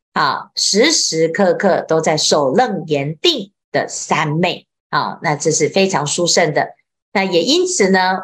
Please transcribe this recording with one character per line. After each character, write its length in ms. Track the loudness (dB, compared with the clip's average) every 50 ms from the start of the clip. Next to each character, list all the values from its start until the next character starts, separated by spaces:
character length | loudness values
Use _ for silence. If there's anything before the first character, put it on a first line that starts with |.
| _ _ -4
啊， 360 | -2 0 0 -2 -4 -8 -10 -6
时 340 | -4 -2 0 2 4 4 4
时 380 | 2 0 -2 -2 0 0 0 0
刻 260 | 2 2 2 2 2
刻 280 | 2 2 2 2 0
都 180 | 0 0 0 0
在 160 | 2 0 0
守 340 | 0 0 2 2 2 2 2
楞 340 | 2 2 2 0 -2 -6 -4
严 300 | -4 -2 -2 -2 -4 -6 -2
定 340 | -2 -2 -2 -2 -6 -12 _ _ _ _
的 140 | -4 -4 -4 -4
三 400 | -6 -10 -6 -4 -2 -2 -2 -2
昧 380 | 0 0 0 -2 -2 -6 -12 _ _ _ _ -4
啊， 280 | -4 -2 -2 -4 -6 -6
那 140 | -4 -4 -2
这 140 | -2 -2 -2
是 180 | 0 0 0 0
非 180 | 2 2 0
常 200 | 2 0 -2 -2
殊 200 | -2 -2 -2 -2
胜 260 | 0 2 2 2 2
的。 220 | 0 -2 -2 -4 -6 _ _ _ _ _ _ _
那 120 | -4 -2 -2
也 180 | 0 0 0
因 240 | 2 2 2 2 0
此 240 | 0 0 0 2 4
呢， 320 | 4 2 2 0 -2 -4